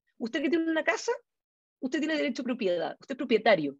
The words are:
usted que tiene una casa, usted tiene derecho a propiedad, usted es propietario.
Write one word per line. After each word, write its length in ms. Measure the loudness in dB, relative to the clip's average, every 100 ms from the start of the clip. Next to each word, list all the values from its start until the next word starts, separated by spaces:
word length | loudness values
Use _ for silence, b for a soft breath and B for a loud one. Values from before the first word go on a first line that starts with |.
| _ -10
usted 240 | -4 -2
que 80 | 0
tiene 200 | 0 2
una 140 | 0
casa, 300 | 0 -2 -2 -4 _ _ _ _ _ _
usted 200 | -6 -4
tiene 180 | -2 0
derecho 240 | -2 -2
a 40 | -4
propiedad, 520 | -2 0 0 -2 -6
usted 140 | -10
es 40 | -8
propietario. 600 | 2 4 6 4 2 -6